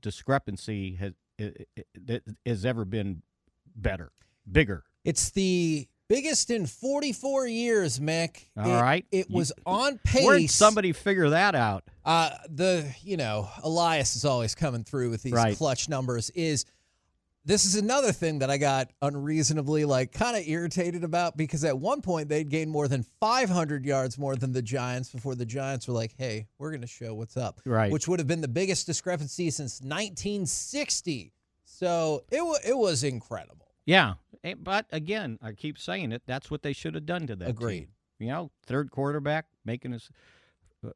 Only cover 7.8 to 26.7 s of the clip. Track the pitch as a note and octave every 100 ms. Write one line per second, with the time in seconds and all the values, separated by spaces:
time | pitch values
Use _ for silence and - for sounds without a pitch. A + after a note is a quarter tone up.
7.8 | E3 A#2+ D3+ E3 E3 - - G#2+ A2+ A#2
8.8 | B2+ E3 - F#3+ - F3 C#3+ - F3 G3+
9.8 | C#4 C4 - C4 C4+ - D#3 - G#3+ G#3+
10.8 | F#3 - G3+ F#3+ D3+ D#3+ G3+ D3+ A2 G2
11.8 | - - D3+ E3 D#3+ - - D3+ F#3 F3+
12.8 | C#3+ C3 F#3 F3 A#2 G#2+ G2+ - D#3 E3
13.8 | E3+ D#3+ C3+ A#2 C#3+ B2 A2+ - D3+ A#2+
14.8 | G#2+ C3+ B2 A2+ C3 A#2 A2+ G#2 D3+ B2
15.8 | D#3 C#3 B2+ A#2 - F3+ D#3+ C#3+ - _
16.8 | _ _ _ _ _ _ D3 G#3 G3 G3+
17.8 | G#3 C#4 B3 - E3 D3+ C3+ C#3 C#3+ C3+
18.8 | B2+ _ C#3+ C#3+ C#3+ D#3 C#3+ D#3 C#3 D#3
19.8 | D3 C3 B2+ - A#3+ A3 D#3 E3 E3+ F3+
20.8 | F3 F3 E3 F3 E3+ D3 D#3 D3+ D#3 C3
21.8 | F3+ C#4+ F3+ E3 D3 D3+ D3 D#3+ D#3 D3
22.8 | C#3+ C3 - _ G#3+ B3+ A3+ F3 D#3 D3
23.8 | C3+ C3+ C3 B2+ C#3 C3 C3 B2+ A2 B2+
24.8 | B2 B2+ B2+ B2 C3+ B2 A2+ C3+ C3+ C3
25.8 | - A#2 A2+ - C3 A2 A2 - D3+